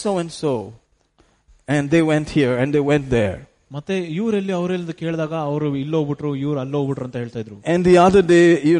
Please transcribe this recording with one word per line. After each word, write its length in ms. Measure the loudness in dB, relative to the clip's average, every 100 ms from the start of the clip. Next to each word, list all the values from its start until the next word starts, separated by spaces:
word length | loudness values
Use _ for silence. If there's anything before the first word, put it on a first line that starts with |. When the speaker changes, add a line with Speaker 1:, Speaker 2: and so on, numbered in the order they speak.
| -4
Speaker 1:
so 60 | -4
and 120 | -6
so?" 200 | -6 -4 -4 -6 -16 _ _ _ _ _ _ _ _ -4
And 160 | -2 2
they 120 | 2
went 260 | 2 0 0
here 260 | 0 0 0
and 120 | 0
they 120 | 0
went 220 | 2 0 0
there. 280 | 0 0 -4 -12 _ _
Speaker 2:
ಮತ್ತೆ 220 | -12 -6 -6 -4 -4
ಇವ್ರೆಲ್ಲಿ, 340 | -2 -2 -2
ಅವ್ರೆಲ್ಲಿ 400 | -4 -2 -4 -6
ಕೇಳಿದಾಗ 420 | -8 -6 -4 -4
ಅವರು 340 | -4 -4 -2 -2 -4
ಇಲ್ಲೋಗ್ಬಿಟ್ರು, 540 | -2 -2 -2 -4 -6 -4
ಇವ್ರು 240 | -4 -4
ಅಲ್ಲೋಗ್ಬಿಟ್ರು 440 | -4 -4 -4 -4
ಅಂತ 120 | -8 -8
ಹೇಳ್ತಾ 220 | -10 -10
ಇದ್ರು. 180 | -12 -10 -2
Speaker 1:
And 80 | 0
the 120 | 4 6 6
other 160 | 6
day, 240 | 6 6 6 6 4
you 60 | 2